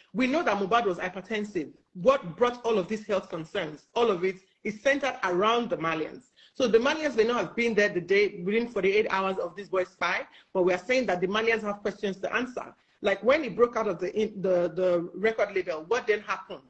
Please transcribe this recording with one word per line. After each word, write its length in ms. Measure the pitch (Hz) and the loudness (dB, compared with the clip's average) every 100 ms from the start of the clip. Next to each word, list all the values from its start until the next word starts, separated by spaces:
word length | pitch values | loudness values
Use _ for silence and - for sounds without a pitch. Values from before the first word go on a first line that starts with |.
| _ | _
We 120 | 190 254 | -2 0
know 160 | 302 | 2
that 160 | 269 202 | 0 0
Mohbad 280 | 190 233 202 | 2 2 2
was 120 | 170 | -2
hypertensive. 720 | 180 190 - 214 208 180 135 - _ | -6 -8 -6 -6 -4 -6 -6 -12 _
What 440 | 180 208 269 175 156 | 2 2 2 -2 0
brought 280 | 240 240 | 0 0
all 140 | 233 214 | 0 0
of 100 | 170 | 0
these 180 | 214 214 | -6 -2
health 220 | 196 196 | -4 -2
concerns? 580 | 165 160 202 156 151 _ | -10 -8 -6 -6 -10 _
All 160 | 233 233 | 0 2
of 140 | 180 | 2
it 120 | 185 185 _ _ | -2 -4 _ _
is 160 | 214 214 | -8 -2
centered 380 | 277 277 277 - | 0 2 -2 -2
around 460 | 190 180 214 240 233 | 0 2 4 2 0
the 80 | 165 | -2
Malians. 540 | 160 160 - - _ _ _ | -2 -2 -6 -10 _ _ _
So 120 | - 247 | -2 4
the 120 | 220 | 4
Malians 360 | 262 311 302 | 4 0 0
may 100 | 226 | 2
not 120 | 226 240 | 2 2
have 180 | 175 | -2
been 200 | - 233 | 0 0
there 160 | 208 208 | 2 2
the 100 | 175 | 0
day, 400 | 170 196 202 202 | 2 2 2 0
within 260 | 175 220 233 | 0 0 0
forty-eight 380 | 202 190 208 220 | 0 2 2 2
hours 260 | 190 190 185 | 0 0 -2
of 180 | 175 185 | -6 -10
this 120 | 180 | -4
boy's 200 | 185 185 | -2 -2
spy, 380 | _ 175 202 285 - _ | _ -2 -2 -6 -18 _
but 80 | 190 | 0
we 100 | 180 | 2
are 60 | 185 | 2
saying 260 | - 254 214 | 0 0 2
that 140 | 175 | 0
the 60 | 180 | 0
Malians 340 | 214 226 226 | 0 2 0
have 200 | 208 202 | -2 -4
questions 340 | 208 - 202 185 | -6 -4 -6 -4
to 140 | 190 | -4
answer. 400 | 220 254 - - - _ _ | -4 -4 -8 -12 -18 _ _
Like, 200 | 202 190 | -2 2
when 220 | 208 302 | 4 2
he 60 | 254 | 2
broke 260 | 165 240 226 | 2 2 2
out 120 | 214 | -2
of 120 | 165 | -2
the, 120 | 180 202 | -4 -2
in, 220 | 214 202 | -2 -2
the, 320 | 185 180 175 | 0 2 2
the 360 | 160 185 175 175 | 0 2 2 -2
record 400 | - 220 220 202 | -2 0 0 0
label, 300 | 196 180 156 165 | -2 -4 -8 -2
what 200 | 233 - | -2 0
then 140 | 208 | -2
happened? 420 | 208 190 - 160 | -2 -8 -8 -16